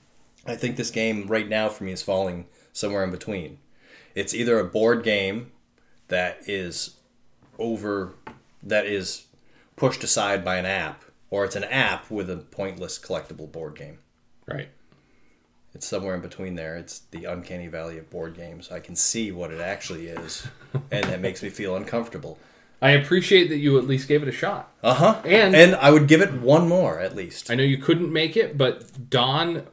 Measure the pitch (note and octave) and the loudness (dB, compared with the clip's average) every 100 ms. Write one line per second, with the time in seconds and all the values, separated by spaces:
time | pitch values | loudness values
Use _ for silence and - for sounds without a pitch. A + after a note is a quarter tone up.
0 | _ _ _ _ - A#2 B2 A#2+ A2+ A2+ | _ _ _ _ -12 -6 -4 -4 -6 -2
1 | A2+ G#2+ G2 A2 F2 A2 G#2+ - F#2+ F2+ | -2 -2 -2 -2 -2 -2 -2 -4 -10 -8
2 | - F#2+ F#2+ F2 F2+ _ _ - G#2 G2+ | -2 -2 -2 -6 -14 _ _ -8 -4 -2
3 | F#2 F2+ - G2 D2+ - _ _ _ - | -4 -6 -8 -8 -10 -16 _ _ _ -20
4 | _ G2 G2 A2+ A#2+ A2+ F2+ G#2+ A2+ A#2 | _ -8 -6 -2 2 2 0 2 2 2
5 | A2 G#2 F#2+ A2 C3 _ _ _ _ _ | 2 0 0 -4 -10 _ _ _ _ _
6 | _ F2+ F2+ - - G2 F2+ D#2 - - | _ -2 -2 -6 -8 -6 -6 -8 -10 -14
7 | _ _ _ _ _ - A#2 G#2+ G#2 G2+ | _ _ _ _ _ -8 -4 -4 -4 -4
8 | F#2 - - - _ _ G2 G#2+ G2+ G2+ | -6 -12 -20 -20 _ _ -2 0 0 -2
9 | F2+ - - _ _ _ _ - C3 - | -4 -10 -16 _ _ _ _ -2 -2 0
10 | - A#2+ G2+ G2 F2+ F#2 F#2 F#2+ D#2 - | -2 0 0 0 0 -2 -2 -4 -6 -10
11 | - _ _ G2+ G2 G2+ G2 C3 A2 F2+ | -20 _ _ -4 -2 -4 -4 0 0 -2
12 | - G#2+ F#2 E2+ - - G2 F2+ F2 - | -6 -8 -6 -8 -12 -10 -10 -8 -12 -12
13 | - F2 - D#2 D#2 D#2+ D#2 D2 D2 E2+ | -8 -8 -8 -16 -16 -12 -14 -14 -18 -20
14 | _ _ _ _ - - - _ _ _ | _ _ _ _ -12 -12 -12 _ _ _
15 | _ _ _ _ _ _ _ - - G2+ | _ _ _ _ _ _ _ -16 -8 -6
16 | F#2+ F2+ F2 - F#2+ F2 D#2+ E2+ E2 - | -6 -8 -10 -12 -10 -10 -10 -12 -14 -18
17 | - E2 F2 F2 E2+ F2 E2+ D#2+ E2 E2 | -16 -14 -10 -10 -10 -12 -10 -10 -10 -12
18 | D#2+ F2 E2 E2 E2+ E2 - F2 - E2+ | -14 -12 -12 -12 -16 -16 -14 -16 -10 -4
19 | - A2+ G#2+ F2 E2 D#2+ F2 G2 - E2 | -4 -2 -6 -8 -10 -8 -8 -8 -10 -12
20 | E2+ E2 D#2+ - - - - C3 - G#2 | -12 -12 -12 -12 -14 -18 -10 -8 -6 -4
21 | G2 F#2 F#2+ F#2 G2+ - G2 F#2+ G2+ A#2 | -4 -4 -6 -6 -12 -8 -6 -6 -4 -6
22 | - F2 D#2+ D#2 - _ _ _ C3+ C#3+ | -6 -12 -14 -16 -20 _ _ _ 4 4
23 | C#3+ F3+ F3+ F#3+ D#3 D3+ D3 C3+ C3 C3 | 4 0 6 6 6 2 4 4 4 -2
24 | - D3 C#3 - F3+ G3 - _ A2+ B2+ | 2 2 2 -4 -4 -4 -10 _ 2 6
25 | F3+ G#3+ D#3 G#3 G3 D#3 F3 F#3 C#3 D3+ | 4 4 4 6 8 10 10 10 8 8
26 | C#3+ D#3+ F#3+ C3+ B2 D#3 E3+ F3+ C3+ D#2+ | 8 6 6 2 6 6 6 2 2 -2
27 | F#2+ G2 F2 - - A#2+ C#3 C3+ - E3+ | -6 -6 -10 -12 -4 2 2 2 2 2
28 | D#3+ D#3+ D#3+ A3 E3+ D3 B2+ - - C3 | 2 0 2 2 0 2 0 0 -12 -18
29 | A#2 B2+ B2+ C#3+ E3+ D#3+ - | -2 2 2 2 0 -4 -8